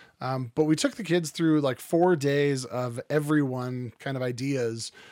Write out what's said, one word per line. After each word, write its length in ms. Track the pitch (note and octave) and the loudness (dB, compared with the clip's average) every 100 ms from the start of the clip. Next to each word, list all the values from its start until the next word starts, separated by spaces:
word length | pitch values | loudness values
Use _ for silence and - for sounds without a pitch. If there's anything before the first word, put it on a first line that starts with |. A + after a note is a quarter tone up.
| - - | -20 -10
Um, 320 | C3 C3 A#2+ | -6 -4 -2
but 100 | - | 0
we 120 | D#3 D#3 | 2 2
took 180 | C#4 | 0
the 80 | - | -2
kids 280 | E3 F3 D#3+ | 0 0 0
through, 300 | - D#3+ D3+ | 0 2 4
like, 180 | C3+ B2 | 2 -2
four 340 | - E3+ F3+ | -2 2 4
days 500 | E3 C#3+ C#3+ C#3+ C3+ B2+ | 4 2 2 2 0 -4
of 340 | B2 B2 A#2+ - | -6 -6 -6 -2
everyone 840 | D3+ D3 D3+ C3+ B2+ B2+ B2+ A#2+ - | -2 2 2 2 -2 -6 -6 -8 -10
kind 180 | C#3+ C3 | -8 -4
of 60 | |
ideas. 720 | B2+ B2 C#3 C3+ A#2 A2+ - - - | -4 -4 -2 -2 -2 -4 -10 -14 -20